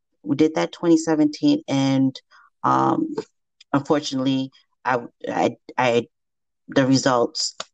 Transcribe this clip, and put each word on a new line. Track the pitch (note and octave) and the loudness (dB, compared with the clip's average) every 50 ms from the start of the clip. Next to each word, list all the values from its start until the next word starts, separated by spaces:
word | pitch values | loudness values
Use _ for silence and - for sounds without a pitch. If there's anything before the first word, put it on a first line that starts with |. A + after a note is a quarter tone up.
| _ _ _ _ - | _ _ _ _ -6
we | - C#3 | -4 0
did | C#3 D#3 D#3 D#3+ | 2 2 2 2
that | E3+ E3+ E3+ - | 0 -4 -4 -6
twenty | - - E3+ E3 | -4 0 2 2
seventeen, | D#3+ D#4+ D#4+ D#4+ - - D4+ - - D4+ D4 C#4+ - - | 2 2 0 0 2 2 0 0 0 0 2 0 0 -2
and, | - C#4 C#4 C4+ C4+ C4+ C4+ C4+ C4 C4 - - _ _ - _ _ _ _ - | -2 -2 0 2 2 2 2 2 0 -2 -4 -16 _ _ -20 _ _ _ _ -2
um, | C3 B2+ C3 C3 C3+ - - D#4+ D#4 D4+ - - _ _ _ _ _ _ _ - _ - | 0 2 2 2 0 0 -2 -4 -6 -6 -10 -12 _ _ _ _ _ _ _ -10 _ -4
unfortunately, | C#3 C#3+ - D#3+ D3 D3+ - C#3 C3 C3 C3+ C3+ C3 C3+ C3+ _ _ _ _ _ _ - | -2 0 0 -2 -2 -2 -4 -6 -4 -2 -2 -2 -2 -4 -6 _ _ _ _ _ _ -4
I, | B2 C3 A#2+ A#2+ - _ _ - - | -2 -2 -2 -4 -8 _ _ -10 -6
I, | A2 - - - D#3+ - _ - - | -4 -2 -2 -2 -4 -6 _ -10 -4
I, | - B2+ B2 A#2 A#2+ A#2 - _ _ _ _ _ _ _ _ _ _ _ - | -2 0 2 2 0 -2 -4 _ _ _ _ _ _ _ _ _ _ _ -4
the | - C#3 C3+ | 0 0 2
results | C3 C3+ C3 - C#3 B2+ A#2+ A#2+ - - - - - - - - _ | 4 2 2 2 2 2 2 0 -2 -4 -6 -8 -8 -8 -12 -20 _